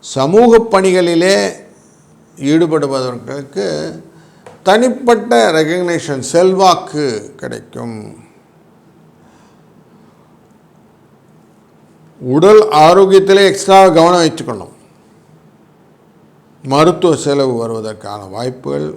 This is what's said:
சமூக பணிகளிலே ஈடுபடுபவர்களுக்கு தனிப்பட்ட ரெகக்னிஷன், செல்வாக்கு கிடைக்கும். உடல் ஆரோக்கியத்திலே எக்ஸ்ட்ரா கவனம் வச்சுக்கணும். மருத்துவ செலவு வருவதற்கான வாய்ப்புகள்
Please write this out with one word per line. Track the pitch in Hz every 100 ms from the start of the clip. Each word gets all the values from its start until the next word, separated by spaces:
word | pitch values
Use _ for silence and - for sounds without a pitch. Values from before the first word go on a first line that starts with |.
| -
சமூக | 135 135 202 240 226 226
பணிகளிலே | 196 190 185 170 170 180 202 196 - - _ _ _ _ _ _ - 139
ஈடுபடுபவர்களுக்கு | 160 170 156 143 135 127 120 113 139 135 185 196 151 160 160 - - _ _ - -
தனிப்பட்ட | - 214 247 - 240 226 214 240 214
ரெகக்னிஷன், | 160 156 180 175 165 156 135 117
செல்வாக்கு | 170 185 185 190 170 - 151 143 107 101 -
கிடைக்கும். | 127 120 - 120 120 110 107 - - _ _ _ _ _ _ _ _ _ _ _ _ _ _ _ _ _ _ _ _ _ _ _ _ _ _ _ _ _ _ _ _ _ _ _ _ _ _ _
உடல் | 127 139 185 214 214 151 156
ஆரோக்கியத்திலே | 180 190 190 185 196 196
எக்ஸ்ட்ரா | 151 - 190 190 165
கவனம் | 165 180 160
வச்சுக்கணும். | - 120 107 85 _ _ _ _ _ _ _ _ _ _ _ _ _ _ _ _ _ _ _
மருத்துவ | 135 139 160 - 180 147
செலவு | 143 139 135 120
வருவதற்கான | 117 113 107 107 101 104 98 98
வாய்ப்புகள் | 123 127 - 147 147